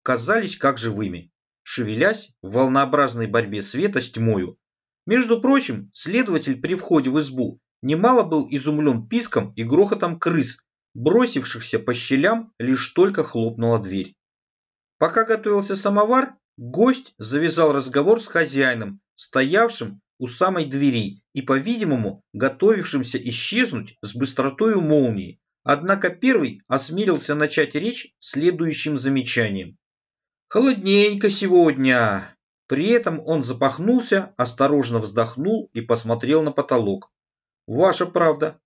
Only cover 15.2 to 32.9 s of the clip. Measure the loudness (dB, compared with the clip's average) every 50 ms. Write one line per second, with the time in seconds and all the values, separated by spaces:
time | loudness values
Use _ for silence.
15.2 | 0 0 -2 -2 0 0 0 0 0 -2 -6 -4 -2 0 2 2 2 4 4 2
16.2 | 2 0 -6 _ _ _ _ -16 -14 -8 0 4 4 4 4 0 -4 -20 _ -14
17.2 | -8 -4 -2 0 0 0 2 4 4 4 4 2 -2 0 0 2 4 4 2 2
18.2 | 0 -2 0 0 0 0 0 0 0 0 0 -2 -6 -10 -12 -14 _ _ _ -20
19.2 | -18 -2 0 0 0 2 4 2 2 2 0 -6 -10 -10 -12 -16 _ _ _ -10
20.2 | -10 -8 -2 0 0 0 0 -2 -4 -4 -2 0 2 2 2 0 -2 -4 -8 -12
21.2 | _ _ -10 -8 -2 0 0 0 0 -2 -4 -2 0 0 0 0 -2 -4 -6 -10
22.2 | _ _ -4 -2 -2 -2 0 2 4 4 4 2 0 -4 -4 -4 -4 -4 -6 -8
23.2 | -6 -6 -6 -4 -4 -2 0 0 -2 -2 -2 -8 -10 -12 _ _ -14 -12 -6 -4
24.2 | -6 -4 -2 -2 -4 -4 -2 0 0 2 2 2 2 2 2 4 2 2 -2 -4
25.2 | -8 -10 -14 _ _ _ _ _ -2 -2 0 0 2 -2 0 0 0 -4 -2 0
26.2 | 2 2 4 2 0 -2 -6 -10 _ -2 -2 -2 -2 -4 -4 -2 0 0 0 0
27.2 | -2 -4 0 0 0 0 2 0 0 0 -2 -4 -4 -4 -6 -6 -14 -16 _ _
28.2 | -18 -8 -4 0 2 2 2 2 -2 -2 -2 -4 -4 -4 -4 -2 -2 0 0 0
29.2 | -2 -2 -2 0 0 0 -2 -6 -8 -10 -18 _ _ _ _ _ _ _ _ _
30.2 | _ _ _ _ _ _ 0 2 4 4 2 0 0 2 4 4 4 4 2 0
31.2 | 0 0 0 0 0 4 6 6 6 6 4 2 2 2 4 4 2 2 0 -2
32.2 | -6 -10 _ _ _ _ _ _ _ -4 -2 0 2 2